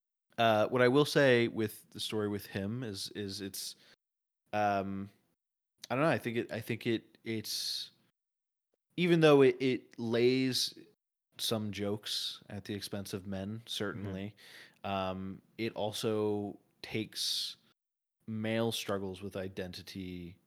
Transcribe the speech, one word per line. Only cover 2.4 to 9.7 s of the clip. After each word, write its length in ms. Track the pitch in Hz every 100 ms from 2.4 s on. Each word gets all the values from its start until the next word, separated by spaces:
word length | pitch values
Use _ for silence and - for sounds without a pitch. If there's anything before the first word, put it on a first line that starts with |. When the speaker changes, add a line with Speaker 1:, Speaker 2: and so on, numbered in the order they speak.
| -
Speaker 1:
him 360 | 104 98 120
is, 260 | 127 95 - -
is 240 | 101 98
it's, 340 | 98 - - - - - _ _ _ _ _
um, 580 | 107 104 101 98 98 98 - _ _ _ _ _ _ -
I 60 | 123
don't 80 |
know. 60 | 160
I 80 | 120
think 180 | 123 117
it, 160 | -
I 80 | 104
think 260 | - 117 120
it, 160 | 113 - -
it's, 680 | 113 113 101 - - - - - _ _ _ _ _ _ _ _ _ -
even 240 | 175 170
though 220 | 156 143
it, 140 | 131 120
it 220 | 135